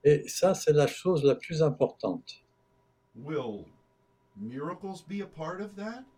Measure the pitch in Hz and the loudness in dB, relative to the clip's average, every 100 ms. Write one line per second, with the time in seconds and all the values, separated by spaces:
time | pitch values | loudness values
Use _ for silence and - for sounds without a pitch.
0 | 143 147 - - 185 180 - 147 139 - | 6 4 2 2 2 4 4 4 4 2
1 | 185 165 139 - - 160 156 127 135 - | 0 4 4 2 -2 2 2 2 -2 0
2 | 101 85 - - _ _ _ _ _ _ | -6 -6 -10 -20 _ _ _ _ _ _
3 | _ 113 143 151 120 101 - _ _ _ | _ -16 -6 -6 -4 -10 -14 _ _ _
4 | _ _ _ 101 110 - 156 175 196 190 | _ _ _ -12 -10 -8 -8 -8 -12 -12
5 | - 202 190 - 160 185 208 196 214 247 | -10 -10 -10 -10 -10 -8 -10 -10 -12 -12
6 | 269 | -18